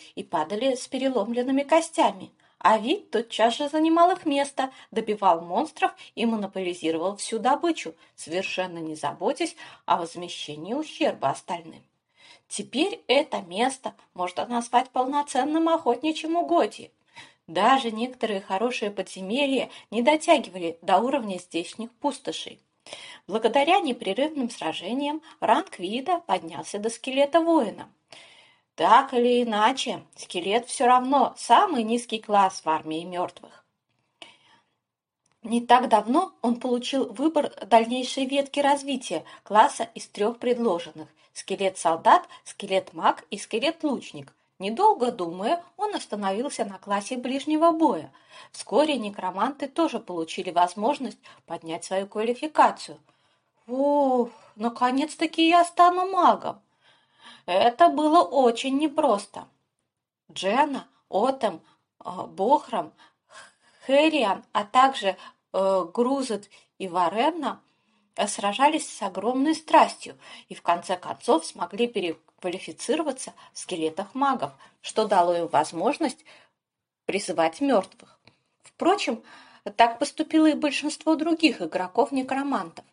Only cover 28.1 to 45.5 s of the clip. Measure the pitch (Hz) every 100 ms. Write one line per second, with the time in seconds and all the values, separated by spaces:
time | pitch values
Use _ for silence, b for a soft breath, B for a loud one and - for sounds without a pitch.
28.1 | B B B B B _ - 170 233 262
29.1 | 247 240 247 233 208 220 269 254 165 -
30.1 | - - 185 185 233 240 - 240 254 254
31.1 | 277 226 - - 262 403 262 214 240 -
32.1 | 220 - 202 190 - 160 156 156 156 180
33.1 | 175 175 - - - _ _ _ _ _
34.1 | _ B B B B _ _ _ _ _
35.1 | _ _ _ 226 233 240 247 226 214 208
36.1 | 302 381 - 240 240 254 247 247 269 254
37.1 | 202 311 311 247 - 202 226 226 254 254
38.1 | 269 262 277 277 285 277 285 277 262 -
39.1 | 160 B B - 208 277 - - - -
40.1 | - 208 240 247 240 233 170 160 156 151
41.1 | b b - - 185 190 - 170 165 220
42.1 | 349 - B - - 185 190 185 160 220
43.1 | 320 - 202 - 226 285 330 302 220 -
44.1 | 147 139 _ _ - 190 233 427 311 240
45.1 | 240 170 180 220